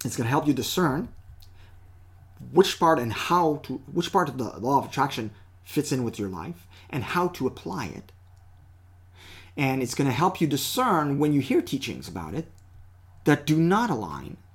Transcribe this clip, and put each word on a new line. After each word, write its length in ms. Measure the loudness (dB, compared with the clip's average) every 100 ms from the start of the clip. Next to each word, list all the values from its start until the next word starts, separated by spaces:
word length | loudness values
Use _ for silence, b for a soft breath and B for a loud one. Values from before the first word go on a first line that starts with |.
| -8
it's 100 | -4
gonna 140 | 0
help 180 | 0 2
you 60 |
discern 560 | 0 0 0 2 2 -4 -10 -20 -20 -20 b b b b -20 -20 -20 -20 -18 -2
which 280 | 4 4 6
part 200 | 4 4
and 140 | 2
how 440 | -4 2 4 4 0
to, 180 | -4 -10 -6
which 200 | -4 0
part 180 | 2 0
of 80 | -2
the 220 | -6 -4
law 200 | 2 2
of 60 | 2
attraction 460 | -2 -2 -2 -8 b b -20
fits 280 | -6 -4 0
in 120 | 0
with 160 | -2 -4
your 100 | -6
life 380 | -6 -10 -12 -16 B B
and 140 | -8
how 260 | -4 0 0
to 180 | 0 -4
apply 380 | -4 -10 -8 -8
it. 260 | -10 -16 -20 -20 -20 -20 -20 -20 -20 -20 -20 -20 B B B B -2
And 280 | 0 0
it's 120 | -2 0
gonna 160 | 0
help 300 | 4 2 2
you 60 | 0
discern 720 | 0 -2 0 2 2 2 2
when 120 | 2
you 80 | 2
hear 220 | 2 0
teachings 460 | 0 -4 -6 -10 -10
about 260 | -10 -8
it 180 | -8 -10 -12 -20 -20 -20 -20 -20 -4
that 220 | 4 4 4
do 100 | 2
not 340 | 4 4 2
align 480 | -2 -4 -10 -12 -16 -18